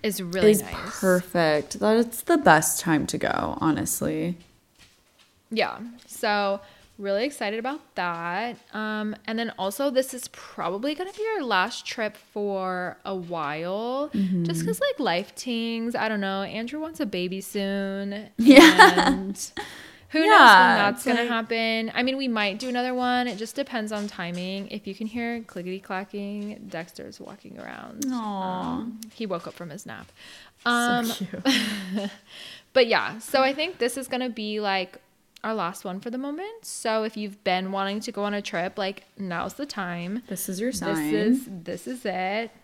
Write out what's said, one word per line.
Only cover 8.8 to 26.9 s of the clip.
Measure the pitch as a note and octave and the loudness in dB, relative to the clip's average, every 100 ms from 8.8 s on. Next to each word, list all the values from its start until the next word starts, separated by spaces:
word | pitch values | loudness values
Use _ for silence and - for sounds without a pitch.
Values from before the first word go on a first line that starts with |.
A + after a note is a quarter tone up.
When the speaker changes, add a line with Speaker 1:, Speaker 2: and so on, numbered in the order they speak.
| G#3+ G#3+ G#3+ G#3+ - | -6 -4 -6 -8 -8
Speaker 1:
and | A3+ | -6
then | A3+ - | -6 -4
also, | F#3+ G3 C#4+ | -6 -2 0
this | B3+ C4 | 0 -2
is | B3 - | -6 -14
probably | - - - D#3+ G3 C4 | -16 -18 -8 -6 -4 -6
gonna | D4+ F#4 | -6 -8
be | G4 G#4+ G#4+ | -6 -6 -4
our | |
last | C4 G3 G3 - - | 0 0 0 -4 -10
trip | - G#3+ G#3 | -6 -6 -8
for | _ - G3+ G3 F#3 F3+ F3+ - - | _ -8 -4 -4 -4 -6 -8 -10 -8
a | G3 | -8
while. | F3 F3 D3 D3+ E3+ G3 A#3 C4 D4 | -6 -6 -4 -6 -6 -6 -4 -4 -4
Speaker 2:
Mm-hmm. | B3 F#3+ F3+ | -2 0 0
Speaker 1:
Just | E3+ E3 E3 | 0 -2 -2
'cause, | - | -2
like, | C#5 B4+ | -2 0
life | A#3 F3 G#3 - | 0 -2 -4 -12
tings, | - A#3 A3+ A3+ A3+ A#3 | -6 -4 -4 -4 -4 -4
I | A3 | -2
don't | G#3+ | -2
know. | G3 G3 | -2 -4
Andrew | G3 G#3 A#3 D4 | -6 -8 -8 -8
wants | D#4 D#4 | -10 -6
a | C4 | -4
baby | F#3 F3+ F#3+ | -4 -4 -6
soon. | G3 G#3 G3 G3 G3 G3 G3 G3+ G#3+ | -8 -6 -4 -4 -4 -6 -8 -10 -12
Speaker 2:
<laughs> | - | 2
Yeah. | A#3 C4+ D#4+ D4+ F#4 C#4+ - | 12 12 12 12 10 10 4
Speaker 1:
And | C4+ F#3+ - - - - - - - - | 2 -2 -6 -8 -10 -14 -14 -20 -20 -4
who | D#4 | 2
knows | E4 | 8
Speaker 2:
Yeah, | G#4 B3+ G3 F#3 | 12 12 12 10
Speaker 1:
when | F3+ | 6
that's | G3+ B3 | 2 0
Speaker 2:
it's | C4+ | 0
Speaker 1:
gonna | A#3+ | 0
Speaker 2:
like | A#3+ | 0
Speaker 1:
happen? | A3+ A3+ A#3 A3+ A3+ A3+ - | -2 -2 -2 0 0 -2 -2
I | |
mean, | B3 C4+ | 0 0
we | C4+ | -2
might | A3 G#3 G3 | 0 -2 -2
do | B3+ | -4
another | B3 B3 | -2 -2
one. | B3+ B3 B3 B3 | -2 0 0 -2
It | G3 | -6
just | A3 - | -8 -6
depends | C#4 B3 G#3+ | -4 -4 -4
on | G#3+ G#3 | -6 -6
timing. | - F3 F3 F#3 G3 G3 | -8 -8 -6 -6 -8 -8
If | G#3 G3+ | -10 -10
you | |
can | F#3+ A3 | -8 -8
hear | A#3 A#3 A#3 | -6 -6 -6
clickety-clacking, | A3+ F#3+ F3 F#3 F#3+ F#3+ G3+ G#3 G3+ G#3 G#3 G#3+ G#3 | -10 -10 -8 -10 -8 -10 -8 -10 -8 -8 -10 -12 -12
Dexter's | F3 F3 | -12 -12